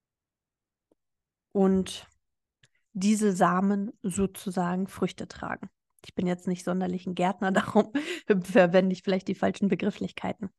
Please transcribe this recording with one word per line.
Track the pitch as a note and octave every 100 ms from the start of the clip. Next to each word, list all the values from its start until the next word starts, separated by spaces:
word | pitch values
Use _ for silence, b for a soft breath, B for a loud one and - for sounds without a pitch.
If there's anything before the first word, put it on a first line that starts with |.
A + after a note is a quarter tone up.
| _ _ _ _ _ _ _ _ _ _ _ _ _ _ _
und | G3+ F#3+ F#3+ F#3 - - _ _ _ _ _ _ _ _
diese | G3 G3 G#3+ G#3+
Samen | F3+ F3 F3+ G3 G3+ G3+ -
sozusagen | G3+ F3+ G3 F#3+ - F3+ F3 F#3 F#3+
Früchte | - F#3 - -
tragen? | - - - G3 _ _ _ -
Ich | -
bin | F3+
jetzt | F3+ F#3
nicht | F3+
sonderlich | - F3+ F3+ F3+ F#3
ein | F3+
Gärtner, | F3+ G3+ G3
<laughs> |
darum | G3 - G#3+ - C#4 D#4 E4+ - G3+
verwende | F3 F#3+ F3+ F#3 F#3+
ich | F#3
vielleicht | - F#3 -
die | F#3+
falschen | G3 F#3 G3+
Begrifflichkeiten. | F3 G3 - F#3 - F#3+ - G3